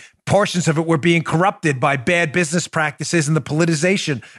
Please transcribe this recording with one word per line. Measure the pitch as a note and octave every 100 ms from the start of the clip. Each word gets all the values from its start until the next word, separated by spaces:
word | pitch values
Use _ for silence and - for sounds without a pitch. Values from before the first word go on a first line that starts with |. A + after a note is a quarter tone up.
| - _
portions | - G3 G3+ F3+ E3
of | D#3
it | E3
were | D#3+
being | E3+ E3+
corrupted | - D#3+ F#3+ - D#3+ C3
by | C#3+ C#3
bad | A#2+ F3 E3+
business | F3+ D#3+ E3+ -
practices | D#3+ D3+ - D3+ E3+ C#3+
and | D#3
the |
politicization | - D3+ E3+ D#3 F3+ G3 - B2 -